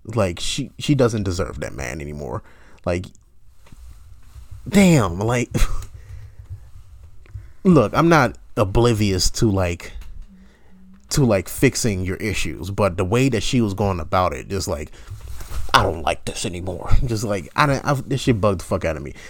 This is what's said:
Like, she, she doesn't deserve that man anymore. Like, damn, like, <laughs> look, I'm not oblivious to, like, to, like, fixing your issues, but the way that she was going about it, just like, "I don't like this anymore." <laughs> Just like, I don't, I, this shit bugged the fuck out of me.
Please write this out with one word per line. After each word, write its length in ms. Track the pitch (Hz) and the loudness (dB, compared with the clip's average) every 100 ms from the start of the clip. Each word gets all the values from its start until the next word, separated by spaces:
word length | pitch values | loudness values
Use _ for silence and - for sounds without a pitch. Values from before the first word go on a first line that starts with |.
| - | -6
Like, 340 | 113 95 85 | -2 0 -2
she, 300 | - - 131 - | -6 -4 -6 -4
she 160 | - | 0
doesn't 300 | 143 120 110 | 2 2 2
deserve 360 | 95 87 87 - | -2 -2 -4 -6
that 140 | - | -8
man 260 | - 64 71 | -8 -8 -8
anymore. 420 | 73 73 69 98 - - - - - | -10 -10 -8 -10 -12 -20 -20 -10 -4
Like, 200 | 90 - - _ - - - - - - - - - - - - - - | -4 -6 -14 _ -20 -20 -20 -20 -20 -20 -20 -20 -20 -20 -20 -18 -14 0
damn, 520 | 190 190 156 98 87 | 6 8 6 4 0
like, 320 | 110 123 120 - - - - - - - - - - | -2 -2 0 2 2 2 -4 -12 -18 -16 -16 -18 -18
<laughs> 1080 | - - - - - - - - - - - | -18 -18 -20 -20 -20 -20 -20 -16 -16 -16 -2
look, 300 | 190 160 104 | 6 6 6
I'm 140 | 123 165 | 4 4
not 300 | 165 123 - - - | 6 4 0 -8 -2
oblivious 760 | 101 110 120 110 104 92 - | 2 4 4 4 2 4 2
to, 180 | - 117 | 2 2
like, 420 | 98 90 87 - - - - - - - - - - - - - | 2 0 -4 -10 -14 -12 -14 -16 -18 -20 -20 -20 -20 -20 -20 -6
to, 140 | - | 0
like, 240 | 127 98 - | 2 2 -2
fixing 560 | - 135 - 117 95 | 2 2 2 -2 -2
your 120 | 92 92 | -4 -4
issues, 540 | 90 90 90 57 87 | -4 -2 -4 -4 -8
but 260 | 101 101 87 | -2 0 0
the 80 | |
way 240 | 92 117 135 | 0 2 2
that 140 | 113 | 0
she 180 | - 127 | 0 0
was 120 | 110 | 0
going 280 | 98 101 90 | 0 -2 -2
about 320 | 78 92 90 | -2 0 0
it, 160 | - - | -2 -8
just 180 | 98 90 | -6 -4
like, 240 | 76 76 - - - - - - - - | -6 -8 -14 -16 -16 -12 -12 -6 -4 4
"I 100 | 131 | 4
don't 180 | 101 82 | 4 0
like 220 | 80 87 | -2 -2
this 200 | - - | -4 -6
anymore." 460 | 110 87 92 90 - - | -6 -6 -8 -6 4 6
<laughs> 80 | 131 | 6
Just 160 | 110 | -2
like, 260 | 104 101 78 | -2 -4 -4
I 120 | - 147 | 0 2
don't, 180 | 135 | 0
I, 100 | - | 0
this 280 | 139 - 135 | -2 -2 -2
shit 180 | - 110 | 0 2
bugged 200 | 104 95 | 2 0
the 40 | |
fuck 200 | - 95 | -2 -4
out 120 | 82 78 | -2 -6
of 60 | |
me. 120 | 69 - - | -8 -14 -18